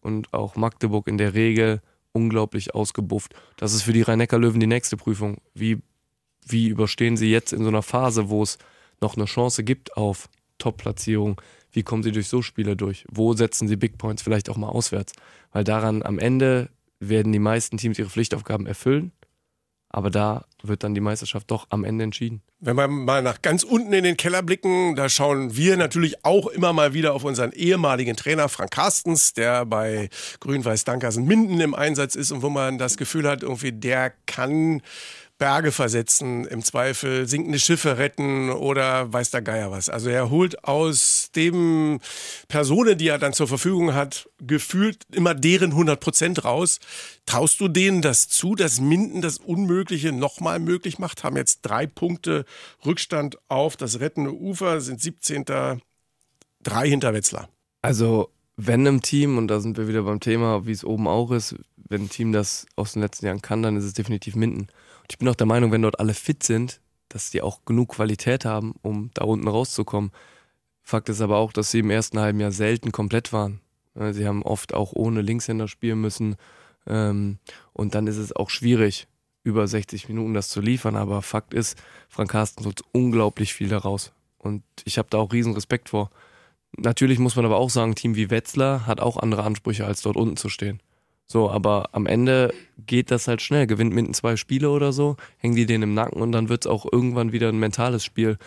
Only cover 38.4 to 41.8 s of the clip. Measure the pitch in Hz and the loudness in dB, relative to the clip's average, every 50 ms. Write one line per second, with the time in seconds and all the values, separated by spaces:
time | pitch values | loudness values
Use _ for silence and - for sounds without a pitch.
38.4 | 131 127 127 - 143 139 139 135 131 131 127 131 127 117 110 123 123 - - 123 | 0 -2 -2 -2 0 0 2 2 2 2 2 0 0 0 -2 -2 -2 0 -2 -2
39.4 | 107 113 110 110 104 95 95 95 - - - 117 113 123 120 127 127 120 139 165 | -2 -2 -4 -4 -4 -4 -6 -4 -6 -4 -4 -4 -2 0 0 0 0 2 4 2
40.4 | 185 180 - - - 143 139 151 160 160 147 135 - - - - - - - 160 | 2 2 0 -4 -2 0 0 2 2 2 2 2 2 2 2 0 -2 -2 -2 0
41.4 | 160 175 170 180 170 165 160 156 | 2 2 2 2 2 4 4 4